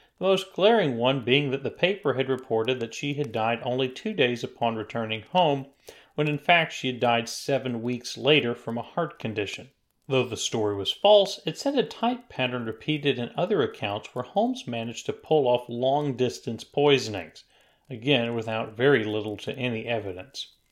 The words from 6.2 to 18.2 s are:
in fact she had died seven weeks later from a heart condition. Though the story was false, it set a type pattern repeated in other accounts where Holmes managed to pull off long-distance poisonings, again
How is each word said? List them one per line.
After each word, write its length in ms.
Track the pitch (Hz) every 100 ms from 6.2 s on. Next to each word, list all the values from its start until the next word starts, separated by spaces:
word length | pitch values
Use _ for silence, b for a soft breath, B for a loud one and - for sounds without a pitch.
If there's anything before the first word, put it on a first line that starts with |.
| 151
in 100 | 147
fact 360 | - 170 160
she 140 | - 131
had 120 | 120
died 280 | 120 117 117
seven 540 | - - 135 127 117
weeks 360 | 120 123 - 110
later 380 | 127 151 120 120
from 220 | - 117
a 60 |
heart 360 | - - 165 -
condition. 500 | 117 104 98 - - _ _ _ -
Though 160 | 131
the 140 | 113 107
story 380 | - 117 104 101
was 160 | 95
false, 480 | - 202 208 190 - 165
it 120 | -
set 200 | 277 285
a 60 |
type 460 | 156 - 233 247 -
pattern 360 | - 123 123 113
repeated 540 | - - 151 143 123
in 120 | 120 -
other 260 | 185 190
accounts 520 | 113 - 104 104 -
where 100 | 127
Holmes 440 | - 202 247 254 127
managed 400 | 117 117 113 -
to 60 |
pull 340 | - - 156 127
off 180 | 123 -
long-distance 960 | 120 131 147 147 120 123 - - 110
poisonings, 800 | - 143 147 135 110 98 80 - - b b b b
again 460 | 120 123 131